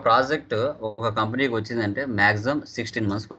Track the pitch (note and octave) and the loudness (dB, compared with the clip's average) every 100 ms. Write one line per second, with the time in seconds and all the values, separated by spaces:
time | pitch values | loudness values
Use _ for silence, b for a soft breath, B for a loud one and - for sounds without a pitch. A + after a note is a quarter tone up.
0 | A#2+ A#2+ C3 D3+ - A2 B2+ G2 A2 G#2 | 6 4 4 -2 -2 0 0 -2 -6 -2
1 | A2+ G#2+ G#2+ B2 C3+ A2+ G#2+ A#2 G#2 G2+ | -2 0 0 0 0 0 -2 -2 -2 -2
2 | C#3 G#2 G#2 G#2+ A#2+ D3 - - A2 A#2 | -2 2 4 4 0 -2 -4 -8 -4 -2
3 | G#2 G#2 - | -2 -2 -6